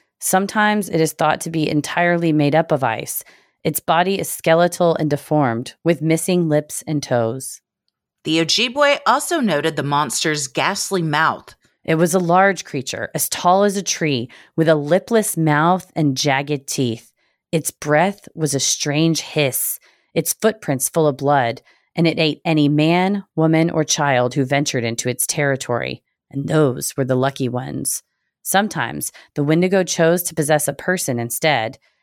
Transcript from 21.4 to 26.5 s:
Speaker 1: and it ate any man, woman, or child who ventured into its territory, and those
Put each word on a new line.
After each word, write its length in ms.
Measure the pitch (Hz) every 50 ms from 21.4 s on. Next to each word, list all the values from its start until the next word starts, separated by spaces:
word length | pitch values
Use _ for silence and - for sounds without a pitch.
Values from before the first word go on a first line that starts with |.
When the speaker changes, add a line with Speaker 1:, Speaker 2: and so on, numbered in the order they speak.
| 123 117 117 - - _ _ _ _ _ _
Speaker 1:
and 100 | - 170
it 120 | 165 - -
ate 240 | 160 156 - - -
any 240 | 175 160 156 147 143
man, 560 | 151 147 151 160 170 170 180 190 202 202 190 _ _
woman, 360 | 160 160 160 160 160 160 170
or 120 | - 160
child 520 | 151 - - - 151 143 135 123 123 123 120
who 100 | 147 135
ventured 400 | 127 143 139 143 - - 131 113
into 240 | 117 117 - - 131
its 180 | 123 - -
territory, 760 | - - - 147 139 135 131 - - 120 120 131 131 131 - _ _ _ _ _ _
and 180 | - 139 143
those 460 | -